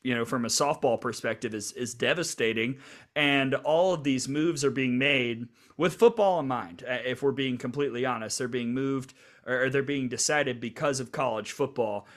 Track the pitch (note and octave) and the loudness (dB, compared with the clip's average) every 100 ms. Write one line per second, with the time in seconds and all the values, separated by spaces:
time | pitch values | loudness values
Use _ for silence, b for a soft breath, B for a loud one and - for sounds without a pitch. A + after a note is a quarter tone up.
0 | B2+ A#2+ A#2 B2+ A2+ - C#3+ D3+ C3+ A2 | -2 0 0 -2 0 2 2 2 2 2
1 | B2 - A#2 A2 A#2 G#2+ - - A#2+ - | -2 -4 -4 -4 -4 -6 -8 -8 -8 0
2 | B2 D#3+ D#3+ - A2+ A2+ A#2 C3 B B | 0 0 -2 0 0 2 -2 -4 B B
3 | B D3+ C#3+ C#3 C3+ C3+ C#3+ D#3+ F#3 E3+ | B 0 2 4 2 0 2 4 4 2
4 | C#3 C3 B2+ D3 E3+ D#3 C#3 B2+ C3 B2 | 0 0 0 0 0 2 0 2 0 2
5 | C#3+ C3+ A#2+ A#2 A#2+ _ b b E3+ - | 4 2 0 -4 -10 _ b b 0 6
6 | A#3 A#3 G3 F3 C3+ B2 F2+ E2+ A#2+ B2 | 4 6 2 2 0 -2 -6 -10 -6 -4
7 | B2+ B2 C#3 C3+ C3+ B2 B2+ C#3 C#3 A#2+ | -2 0 0 0 0 -2 -4 -2 -2 0
8 | B2+ A2+ A2 - B2 B2 A#2+ B2+ C3+ C3+ | -2 -2 -4 -4 -4 -2 -2 -2 0 -2
9 | C3 - B B - B2+ C3 C#3 C3+ C#3+ | -6 -16 B B -2 0 2 2 0 -2
10 | B2 B2 - D3+ C#3 A#2 A#2 - D3+ B2+ | -2 -2 2 2 0 -2 -6 -2 -2 0
11 | A#2+ - B2+ A2 G#2+ - C#3 C3 A2 G2+ | -4 -2 -2 -2 -4 -2 -2 0 -2 -2
12 | - | -8